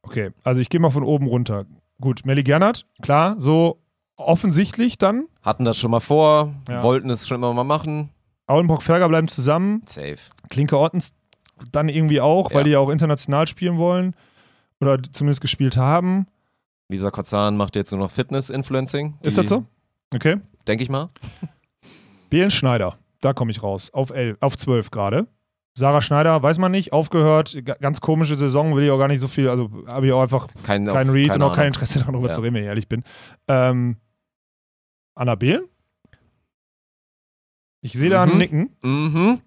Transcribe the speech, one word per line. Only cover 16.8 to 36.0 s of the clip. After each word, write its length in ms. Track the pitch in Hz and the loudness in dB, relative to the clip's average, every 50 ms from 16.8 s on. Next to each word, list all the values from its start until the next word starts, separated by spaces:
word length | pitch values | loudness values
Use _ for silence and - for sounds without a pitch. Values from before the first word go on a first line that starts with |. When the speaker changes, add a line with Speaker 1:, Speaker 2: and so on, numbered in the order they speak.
| _ _ | _ _
Speaker 2:
Lisa 240 | 95 95 98 101 | -6 -4 -4 -4
Kozan 440 | - - 98 - - 104 104 104 104 | -4 -6 -6 -4 0 0 0 0 0
macht 200 | 104 104 95 - | 0 -2 -2 -2
jetzt 160 | 101 95 - | -6 -6 -4
nur 80 | 101 95 | -4 -6
noch 100 | 98 90 | -6 -4
Fitness-Influencing. 1040 | - - 123 - 135 135 127 - - 135 131 - 131 131 135 131 - 143 147 151 147 - | -4 -6 -6 -4 -4 -4 -4 -4 -6 -8 -6 -4 -4 -4 -4 -4 -6 -6 -6 -8 -12 -6
Speaker 1:
Ist 140 | - 151 - | -4 -2 0
Speaker 2:
Die 60 | 208 | 0
Speaker 1:
das 60 | 214 202 | 0 0
so? 140 | 196 262 226 _ _ _ _ _ _ _ _ _ | 0 -2 -2 _ _ _ _ _ _ _ _ _
Okay. 260 | - 120 - 151 175 202 - _ _ _ _ | -8 -2 0 0 0 0 -6 _ _ _ _
Speaker 2:
Denk 140 | - 107 113 | -4 -4 -2
ich 80 | 127 120 | -2 -4
mal. 220 | 135 135 156 180 _ _ - - - - - - _ _ _ _ _ _ _ - - - - _ _ _ _ _ | -6 -6 -6 -8 _ _ -18 -18 -14 -14 -16 -16 _ _ _ _ _ _ _ -20 -20 -20 -20 _ _ _ _ _
Speaker 1:
Belen 220 | 139 165 185 202 | 0 2 2 2
Schneider, 480 | 180 - - 131 120 113 95 - - _ _ _ _ _ | 0 0 0 0 0 0 -2 -4 -6 _ _ _ _ _
da 120 | - 131 135 | -2 -2 0
komm 160 | - 127 113 | 0 -4 -4
ich 120 | 107 110 | -4 -4
raus. 280 | 107 101 98 98 - - - | -6 -6 -6 -6 -8 -6 -4
Auf 160 | 135 135 127 | -6 -6 -4
elf, 260 | 117 139 123 117 104 - | -4 -4 -4 -4 -4 -2
auf 160 | - 139 135 | -2 -2 -2
zwölf 340 | - - 135 127 117 104 - | -2 -2 0 0 0 -2 -4
gerade. 380 | - 107 101 98 110 151 226 - _ _ _ _ _ _ _ _ _ | -4 -4 -2 0 0 -2 -4 -4 _ _ _ _ _ _ _ _ _
Sarah 280 | 120 131 139 147 147 | -2 0 2 2 2
Schneider, 400 | 117 - 147 143 156 165 160 156 | 2 2 0 2 4 4 2 2
weiß 160 | 131 147 160 170 | 2 2 2 2
man 140 | 185 180 | 0 0
nicht, 200 | 185 196 185 - | 0 -2 -2 0
aufgehört, 640 | - 151 156 147 - 170 151 156 156 156 156 - - 147 120 | -2 -2 -2 0 2 2 4 6 4 4 2 0 -8 -10 -8
ga-, 120 | 131 131 _ | -10 -8 _
ganz 200 | 139 139 - - | -4 -2 -2 -2
komische 340 | - 160 160 156 165 147 151 | -2 0 0 0 0 0 0
Saison, 380 | 139 143 135 127 143 151 160 151 | 0 0 0 2 2 2 2 2
will 80 | 135 147 | 2 4
ich 60 | 147 | 4
auch 80 | 135 135 | 4 2
gar 100 | 135 139 | 2 2
nicht 120 | 143 131 | 0 -2
so 80 | 131 135 | -2 -4
viel, 200 | - - 135 127 | -2 0 0 2
also 220 | 123 123 120 104 107 - - - | 2 0 -2 -4 -8 -14 -14 -10
habe 180 | 120 139 131 | -4 0 2
ich 60 | 135 | 4
auch 80 | 127 131 | 4 4
einfach 260 | 131 117 131 127 - - - - - | 2 2 0 -2 -4 -6 -18 -14 -2
Speaker 2:
Kein, 220 | - 101 101 101 | -2 0 0 0
Speaker 1:
keinen 240 | 104 98 135 131 135 | 0 0 2 2 2
Speaker 2:
auch 40 | 135 | 4
Speaker 1:
Read 160 | 139 139 147 | 4 4 2
Speaker 2:
keine 140 | 98 - 139 | 4 4 2
Speaker 1:
und 60 | 139 | 2
auch 40 | - | 4
kein 60 | - | 2
Speaker 2:
Ahnung. 60 | 147 143 | 0 0
Speaker 1:
Interesse 300 | 135 - 135 - - 139 | 0 -2 -2 0 0 0
daran, 120 | 123 143 131 | 0 -2 -2
darüber 140 | 123 127 117 | -4 -2 -2
Speaker 2:
Ja. 60 | - | -2
Speaker 1:
zu 60 | 113 | -2
reden, 140 | 110 120 120 | -2 -2 -2
wenn 80 | 110 | -2
ich 60 | 104 101 | -4 -4
ehrlich 200 | 104 110 101 _ | -6 -6 -4 _
bin. 160 | 113 117 - - - - - - - _ _ - | -6 -6 -6 -10 -20 -20 -20 -20 -20 _ _ 0
Ähm, 480 | 139 131 127 127 127 123 123 120 117 - _ _ _ _ _ _ _ _ _ _ _ _ _ _ _ _ _ _ _ _ _ _ _ | 2 2 4 2 2 0 -2 -2 -4 -6 _ _ _ _ _ _ _ _ _ _ _ _ _ _ _ _ _ _ _ _ _ _ _
Anna 200 | - 123 123 117 | -4 -2 -2 0
Behlen? 280 | 92 120 131 190 311 370 - _ _ _ _ _ _ | 0 2 0 0 0 -4 -10 _ _ _ _ _ _